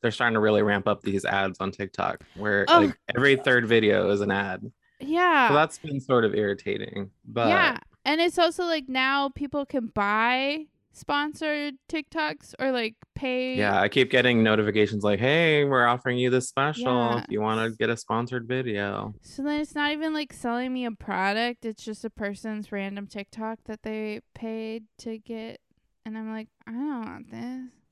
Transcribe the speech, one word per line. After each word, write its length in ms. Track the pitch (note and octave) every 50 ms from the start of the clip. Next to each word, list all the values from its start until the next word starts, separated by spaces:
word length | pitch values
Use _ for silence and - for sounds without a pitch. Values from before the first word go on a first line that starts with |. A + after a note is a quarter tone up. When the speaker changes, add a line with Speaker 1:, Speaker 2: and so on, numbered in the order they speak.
Speaker 1:
they're 80 | - A#2
starting 240 | G#2+ - B2 A#2+ A2+
to 60 | A2
really 240 | G#2+ A2 G#2+ G#2 G#2
ramp 240 | G#2 G2+ G2 F#2+
up 160 | G#2 G#2 - -
these 220 | G2+ G2 G2 -
ads 340 | - - G2 G2 G2 F2+ -
on 100 | F#2+ G2
TikTok 520 | F#2+ - G2+ F#2 - - F#2 F#2+ - - - _ _
where, 300 | - G#3 G#3 G3+ - - -
Speaker 2:
Oh. 100 | E4 E4+
Speaker 1:
like, 180 | D#4 C#4+ B3 _ _ - -
every 200 | B2 C3 C#3 C#3
third 320 | C3+ C#3 C#3 B2+ B2 A#2
video 420 | A2 A#2 A2+ A2 G#2 G2+ G2 F#2+ F#2+
is 120 | G#2 G2+
an 100 | G2+ G2
ad. 320 | F#2+ G2 G2+ G2 F#2 - - A#2+ _ _ _ _ _ _
Speaker 2:
Yeah. 500 | C4 C#4 D#4 F4 F4+ F4+ E4 C#4+ B3+ A3+
Speaker 1:
So 40 | C#3+
that's 240 | D3 D#3 D#3 -
been 220 | - - D#3 C#3+ C3+
sort 260 | C3 - C3 B2 A2+
of 80 | G#2+ G2
irritating, 800 | G#2+ G#2+ G2+ G2+ F#2+ - G2+ G2+ G#2 G#2 - - G2+ G2+ G2 _ _ _
but 220 | - A2 A#2+ A#2 A2
Speaker 2:
Yeah. 280 | - F#4+ F4+ D4+ B3 - - _ _ _ _
And 160 | C4 D4 D#4+
it's 200 | E4+ F4 - -
also, 260 | E4+ E4+ E4 - F4+
like, 240 | E4+ E4 D#4 C4 C4
now 400 | B3+ C4 C4 C4 C#4 C#4 C#4 C#4
people 340 | C4+ - C#4+ C#4 - D4 C#4
can 220 | _ - C4+ A3+
buy 760 | A3 _ G#3+ G3+ G3+ G#3 G#3+ A3+ A#3+ B3 B3+ C4+ C#4 D4 D#4 D#4 _ _ _ _ _
sponsored 840 | _ - - - C#4+ C#4+ D4 D4+ D4+ - D#4+ D4+ D4+ D4 D4 D4 C4+ C4+ _
TikToks 680 | _ - D#4 D4 _ - D#4+ D4+ D4+ - C#4+ - - - -
or, 120 | C4 C4+
like, 240 | C4 B3 A3+ A3 A3 _ - _ _
pay. 420 | - - C4 B3+ B3+ B3+ B3+ B3+
Speaker 1:
Yeah, 240 | B3+ - - - -
I 100 | G2+ G#2
keep 200 | - C#3+ B2+ C3
getting 320 | - B2+ B2 B2+ A#2+ A2+
notifications 640 | A2+ A2 G#2+ G#2+ G#2+ G#2 G2 G#2+ G#2+ G2 A2 G#2 G2
like, 160 | G#2 G#2 F#2+
"Hey, 460 | A2+ C3 D3 E3 E3+ D#3+ D#3 D3 C#3+
we're 200 | C#3 C3+ B2+ A#2+
offering 320 | A#2+ A#2+ B2 _ C3 B2
you 140 | B2 B2+ B2+
this 180 | B2 B2+ B2 -
special 340 | - - C3+ D3 D#3 A#3+ A#3+
Speaker 2:
Yeah. 340 | B2+ B2 B2 A#2+ A#2 A#2 A#2+
Speaker 1:
if 60 | - -
you 120 | - G#2
wanna 280 | G#2+ A2 A2 A2 A2+ A2+
get 220 | A2 A2 A#2 A2+
a 40 | A#2
sponsored 520 | A2+ - - A2+ A2+ A#2+ A#2 B2+ B2 A#2
video." 680 | A2+ B2+ C3 B2+ B2 G#2+ G2+ G2+ G2+ G2 G2+ G2+ G#2+ G#2+ -
Speaker 2:
So 220 | _ - - - C4+
then 180 | D4 D4 D4
it's 140 | D4+ D4 -
not 160 | D4+ D4 D4
even, 240 | D4+ D4+ D#4 D#4+ D#4
like, 180 | D4+ D4+ B3+ -
selling 400 | - - A#3+ A#3 A#3+ B3+ B3+ B3+
me 100 | B3+ B3
a 60 | A#3
product. 720 | A3 - - - G3 F#3 F#3+ G3 G3+ A3 A#3 A#3+ A#3+ _ -
It's 200 | A3+ G#3+ - -
just 200 | A3 G#3+ - -
a 60 | A3
person's 600 | _ - A3 G3+ G3+ - - A3 G#3+ G#3+ G#3 -
random 340 | G#3+ G3+ G3 G3 G3+ G3+ G3+
TikTok 540 | G3 - G#3 G3 _ - A3 A3 A3 A3+ - _
that 180 | - A3 G#3+ -
they 380 | A3 G#3+ G#3+ G#3+ G#3+ G#3 A3 _ _ _
paid 520 | - A3+ A3+ A3 A3 A3 A3 A3 A3+ A3 _ _
to 220 | _ - A#3 A3+ A3
get. 420 | G#3+ - A3+ A3 A3 A3+ - - _ _ _ _ _ _ _ _ _
And 120 | A3+ G#3+
I'm 140 | A3 A3 A3
like, 160 | A3 A3 G#3+ A3 _ _ _
"I 60 | -
don't 340 | A3 A#3+ C#4 D4+ C#4+ B3 A3
want 240 | G#3+ E2+ - - -
this." 400 | A3 A3+ A#3 B3 B3+ C4 B3+ B3 _ _ _ _